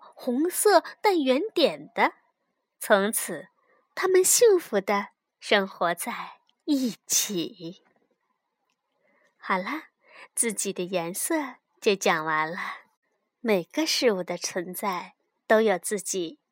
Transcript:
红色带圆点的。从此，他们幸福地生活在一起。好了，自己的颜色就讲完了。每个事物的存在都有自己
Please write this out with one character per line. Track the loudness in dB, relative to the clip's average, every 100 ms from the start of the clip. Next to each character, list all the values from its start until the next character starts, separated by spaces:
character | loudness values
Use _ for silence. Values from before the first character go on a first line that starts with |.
| 0
红 | -10 -4 0 0
色 | 2 6 4 4 -2
带 | 2
圆 | 2 2 2 0
点 | 2 0 0 -6 0
的。 | 0 0 _ _ _ _ _ -6
从 | 2 4 2
此， | -2 -6 -10 -14 _ _ _ _ -4
他 | 2
们 | 4
幸 | 4 6 6 4
福 | 2 -4
地 | 0 -2 -4 _ _ _
生 | 0 2 0
活 | -2 -2 -2
在 | -6 -10 -12 -18 _ _ -2
一 | 0 -2 -6 -4
起。 | -2 -2 -4 -6 -10 -16 -16 _ _ _ _ _ _ _ _ _ _ _ _ _ _ _ _
好 | -4 -4
了， | -4 -10 -12 _ _ -20 -10 -4
自 | -4
己 | -4 -6
的 | -6
颜 | -6 -4 -6
色 | -6 -4 -4 -4 -12 _ _
就 | 0 2
讲 | 2 0
完 | 0 -2 -2
了。 | -6 -10 -12 _ _ _ _ _ _
每 | 0 0
个 | 0 -4 -2
事 | 0 0
物 | 0
的 | -4 -8
存 | -8 -8 -8
在 | -6 -6 -6 -10 _ _ _ 2
都 | 4
有 | 4 0
自 | -2 -6
己 | -6 -6 -8 -12 _